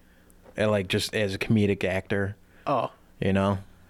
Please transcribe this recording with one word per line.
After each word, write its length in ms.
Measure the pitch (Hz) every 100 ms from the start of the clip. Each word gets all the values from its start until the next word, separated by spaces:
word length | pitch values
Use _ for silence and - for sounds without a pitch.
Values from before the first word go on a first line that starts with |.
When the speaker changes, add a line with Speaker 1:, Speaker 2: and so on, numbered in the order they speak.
| - - - - - -
Speaker 1:
uh, 140 | 107
like, 160 | 104 92
just 300 | 107 - 110
as 180 | 101
a 40 | 95
comedic 440 | - 113 101 95
actor. 540 | 92 95 - 101 98 - - -
Speaker 2:
Oh. 280 | - 127 - - _ -
Speaker 1:
You 120 | 98
know? 260 | 98 98 98 - -